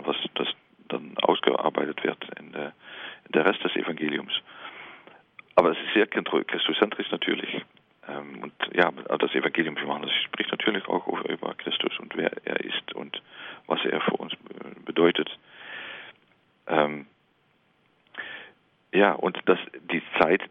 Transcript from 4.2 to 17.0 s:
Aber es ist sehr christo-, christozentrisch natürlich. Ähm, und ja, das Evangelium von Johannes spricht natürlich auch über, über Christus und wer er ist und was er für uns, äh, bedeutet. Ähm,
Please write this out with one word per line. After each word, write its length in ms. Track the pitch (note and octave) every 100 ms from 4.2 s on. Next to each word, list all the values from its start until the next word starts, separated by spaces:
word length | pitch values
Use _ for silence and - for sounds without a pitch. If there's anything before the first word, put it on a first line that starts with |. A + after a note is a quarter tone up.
| C#2 - - - - - - - - - _ _ - -
Aber 160 | E2+
es 60 | E2
ist 140 | - A2
sehr 100 | -
christo-, 380 | - E2+ - -
christozentrisch 640 | E2+ - - G#2+ - -
natürlich. 540 | - - - - - - _ _ _ -
Ähm, 360 | C#2+ C#2+ C2
und 100 | C#2+ - -
ja, 180 | - E2+
das 420 | - - D#2 D2
Evangelium 420 | C#2 D2+ - D#2+ C#2+
von 120 | C#2+
Johannes 240 | D2 C#2+ -
spricht 280 | - - -
natürlich 360 | - A2 G2+ -
auch 200 | F2 -
über, 200 | - -
über 280 | - - -
Christus 420 | - - - -
und 180 | - -
wer 160 | E2 - -
er 140 | -
ist 340 | - - -
und 300 | - C#2+ - - - - - -
was 180 | - -
er 160 | -
für 160 | - -
uns, 160 | -
äh, 460 | - - - - - -
bedeutet. 500 | - E2+ - D#2+ - _ - - - - - - - _ _ _ _ -
Ähm, 400 | D#2+ D2 D2+